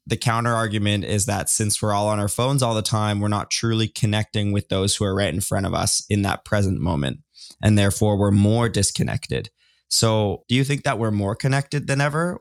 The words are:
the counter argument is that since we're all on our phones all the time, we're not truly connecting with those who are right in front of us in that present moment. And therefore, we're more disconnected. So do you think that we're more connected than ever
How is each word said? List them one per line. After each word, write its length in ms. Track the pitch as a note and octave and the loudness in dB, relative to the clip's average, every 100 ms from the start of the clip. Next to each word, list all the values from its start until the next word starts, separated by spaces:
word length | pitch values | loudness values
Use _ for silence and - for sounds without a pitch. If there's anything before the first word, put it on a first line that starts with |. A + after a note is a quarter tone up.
| - | -6
the 100 | A2+ | -4
counter 360 | - A2+ A#2 | 0 0 0
argument 520 | A2+ A2 G#2+ G#2 G#2 | 0 0 0 0 0
is 220 | - G#2 - | 0 -2 0
that 240 | F#2+ - | -2 -2
since 320 | - G#2+ - | -2 0 0
we're 120 | G#2+ | 0
all 140 | G2+ G#2 | 0 0
on 120 | G#2+ | 0
our 100 | G2+ | -2
phones 340 | - B2 C#3 | 0 0 0
all 120 | B2 A2 | 0 0
the 60 | |
time, 380 | G#2+ A2 G#2+ G2+ | 0 0 0 0
we're 80 | G#2 | 0
not 240 | G#2 - | -2 -2
truly 360 | - A#2 A2 A2 | -2 0 0 -2
connecting 640 | - G#2+ G#2+ G#2+ G#2+ G2+ | -2 0 0 -2 -2 0
with 160 | G2+ - | -2 0
those 260 | F#2+ G2 - | 0 0 0
who 80 | |
are 120 | G#2 F#2+ | 0 0
right 180 | G2 | 0
in 80 | D2+ | -2
front 240 | - G2+ F#2+ | -2 -2 -2
of 80 | |
us 320 | E2+ - - - | -2 0 -2 0
in 120 | G#2 | 0
that 240 | G2 - - | 0 -2 -2
present 340 | G#2 G2 F#2+ | 0 0 0
moment. 400 | E2 D#2 C2+ - _ - - - | 0 -2 -2 -6 _ -20 -20 -2
And 160 | A2 G#2 | 4 4
therefore, 400 | G2+ - G#2+ G2+ | 4 2 2 2
we're 140 | G2+ | 4
more 380 | G2+ G#2 A2+ A#2 | 4 4 4 2
disconnected. 800 | G#2 G2+ - - - - A#1+ - _ _ _ _ | 0 -2 -2 -2 -4 -4 -6 -6 _ _ _ _
So 540 | - A2+ A2 G#2 F2 - | 0 2 2 0 -2 0
do 80 | B2 | 0
you 80 | |
think 200 | C3+ D3 | 2 -2
that 160 | C#3+ A#2 | -2 -2
we're 120 | A2+ | 0
more 240 | G#2 G2 G2 | 0 -2 -2
connected 520 | C#3 C#3 - D3 - | -2 -2 -2 -6 -2
than 140 | C#3 | 0
ever 380 | D3 D3+ F3 - | 0 0 -4 -6